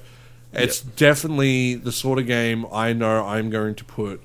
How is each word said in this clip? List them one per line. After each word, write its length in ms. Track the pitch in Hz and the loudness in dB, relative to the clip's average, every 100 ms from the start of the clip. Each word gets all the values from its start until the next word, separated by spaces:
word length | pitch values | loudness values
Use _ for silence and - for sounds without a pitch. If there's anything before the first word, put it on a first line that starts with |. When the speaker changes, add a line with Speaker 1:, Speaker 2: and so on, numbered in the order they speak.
| - - - - - | -12 -20 -20 -20 -10
Speaker 1:
it's 300 | - 127 - 127 | -2 -2 -2 -8
Speaker 2:
Yep. 100 | - | 4
Speaker 1:
definitely 800 | 147 143 160 147 135 127 123 | 6 6 0 2 2 2 0
the 180 | 123 120 | -2 -4
sort 280 | - 131 131 | -4 0 0
of 80 | 120 | 0
game 400 | 120 117 113 113 | 0 0 -2 -4
I 220 | 107 113 | -2 0
know 320 | 117 110 110 101 | 2 2 2 0
I'm 240 | 107 110 | -2 -2
going 240 | 110 107 104 | -2 -2 -4
to 80 | |
put 380 | - - 104 95 | -10 -6 -6 -8